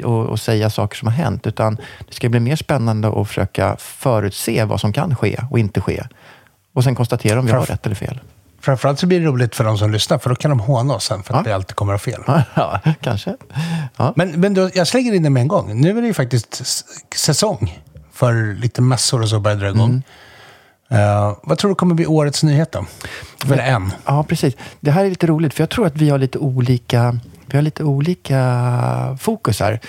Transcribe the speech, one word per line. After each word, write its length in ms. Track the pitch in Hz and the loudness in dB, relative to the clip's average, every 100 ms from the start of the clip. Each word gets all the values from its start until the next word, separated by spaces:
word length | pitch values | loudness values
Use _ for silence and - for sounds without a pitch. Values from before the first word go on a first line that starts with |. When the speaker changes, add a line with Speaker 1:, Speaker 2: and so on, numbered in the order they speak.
Speaker 1:
och, 260 | 120 113 110 | 0 0 0
och 140 | 113 | -2
säga 300 | - 110 107 | 0 0 0
saker 260 | - 104 - | 0 -4 -2
som 120 | 117 | -2
har 60 | |
hänt, 320 | 117 165 117 - | 0 0 -2 -4
utan 300 | - 110 107 - - - | -2 -2 -2 -8 -18 -18
det 60 | |
ska 140 | - 123 | -4 0
bli 120 | 120 | 2
mer 160 | 117 156 | 2 -2
spännande 520 | - 143 113 110 107 - | 0 0 2 0 0 0
att 80 | 104 | -2
försöka 480 | - 98 - 98 - | -2 -2 0 0 -2
förutse 880 | - - 139 113 101 - - 208 | -8 -4 0 0 0 -4 -4 -2
vad 160 | 107 101 | 0 0
som 120 | 107 | 0
kan 240 | 104 156 127 | 0 -2 0
ske 240 | 107 - 123 | -2 -2 -2
och 80 | 123 | 0
inte 220 | 107 - | 0 -2
ske. 240 | 92 78 - - - - _ _ _ | -4 -4 -8 -14 -20 -20 _ _ _
Och 120 | - | 0
sen 100 | 127 | 0
konstatera 440 | 123 120 123 113 110 | 2 0 0 0 2
om 80 | 127 | 2
vi 60 | |
har 60 | 127 | 2
Speaker 2:
Framför- 140 | - | 0
Speaker 1:
rätt 140 | - - | -2 -4
eller 100 | - | -4
fel. 240 | - - - _ _ _ | -6 -10 -14 _ _ _
Speaker 2:
Framförallt 380 | - 139 139 139 | -2 0 0 0
så 80 | 180 | 2
blir 140 | 180 | 2
det 60 | 160 | 2
roligt 280 | 127 120 - | 2 0 0
för 80 | |
de 140 | 110 107 | 0 2
som 120 | 107 | 2
lyssnar, 280 | 107 - 151 | 0 0 0
för 120 | - | 0
då 60 | 123 | 0
kan 120 | 151 | 0
de 100 | 139 | 0
håna 340 | 104 131 131 | 2 0 0
oss 100 | 123 | -2
sen 180 | - 110 | -4 -6
för 120 | - | -2
att 40 | 139 | -2
Speaker 1:
Ja. 40 | 123 | 0
Speaker 2:
vi 60 | |
alltid 240 | 98 95 - | -2 -4 -4
kommer 180 | 101 | -2
att 100 | 98 - | -2 -4
ha 60 | |
fel. 100 | - - | -6 0
Speaker 1:
<laughs> 280 | 143 131 | 0 0
Ja, 260 | - 104 - - 151 | 0 -2 -2 -4 -4
kanske. 360 | - 101 - 285 - - 165 165 143 - | -4 -4 -6 -10 -10 -8 -6 -6 -6 -2
Ja. 160 | 139 220 | -2 0
Speaker 2:
Men, 140 | 190 156 | 0 2
men 140 | 196 | 2
då, 160 | 190 185 | 2 2
jag 120 | 185 170 | 2 2
slänger 260 | 247 247 | 2 2
in 100 | 202 | 2
det 80 | 156 | 2
med 100 | 135 | 2
en 80 | 120 | 2
gång. 320 | 190 95 107 | 0 -2 2
Nu 180 | 151 214 | 2 2
är 20 | |
det 40 | 233 | 0
ju 80 | |
faktiskt 460 | 196 123 120 - - | 0 0 -2 -4 -8
s-, 240 | - - - - - - | -6 -8 -8 -18 -12 -4
säsong 640 | - 147 214 190 92 - - - - | 0 2 0 0 -4 -6 -18 -20 -20
för 420 | - 123 117 110 | -2 2 2 0
lite 280 | 98 113 - | -2 -4 0
mässor 400 | 127 127 - 127 | 2 2 0 0
och 60 | 110 | 0
så 120 | 107 | 2
börjar 160 | 104 104 | 0 0
dra 100 | 98 | 0
igång. 220 | 110 113 | 2 2
Speaker 1:
Mm. 120 | 123 131 - - - - - _ _ _ 110 104 104 104 | 2 -4 -14 -20 -20 -20 -20 _ _ _ 2 4 2 0
Speaker 2:
Eh, 80 | 104 | -2
vad 160 | - 160 | -2 0
tror 100 | 202 | 0
du 60 | |
kommer 200 | 190 180 | 2 2
bli 120 | 165 160 | 2 2
årets 360 | 156 147 - | 2 2 2
nyhet 300 | 156 143 160 | 2 4 2
då? 140 | - 95 - - - - - 131 | -4 -10 -12 -16 -14 -16 -8 0
För 120 | 131 | 2
en. 340 | 123 123 95 90 | 2 0 0 -4
Speaker 1:
Ja, 200 | - 143 151 | 0 0 0
precis. 260 | 165 151 - - - | 0 0 -2 -10 -4
Det 100 | 147 | 2
här 140 | 151 | 2
är 40 | 196 | 2
lite 180 | 180 170 | 2 2
roligt, 280 | 156 160 | 2 2
för 80 | - | 0
jag 80 | 160 | -2
tror 160 | - 190 | 0 0
att 100 | 147 | 2
vi 140 | 151 | 2
har 80 | 139 | 4
lite 200 | 131 - | 0 -2
olika, 800 | 143 127 123 123 - 123 120 120 - - - | -2 0 2 0 2 2 2 0 -6 -18 -4
vi 100 | 143 | 0
har 40 | |
lite 220 | 151 - | 0 0
olika 1300 | 151 139 151 180 - 135 127 123 123 123 123 123 127 135 | -2 0 0 -2 0 0 2 2 0 0 0 -2 -4 -4
fokus 400 | - 220 - 104 | -4 -2 -2 0
här. 200 | 98 107 | 0 -2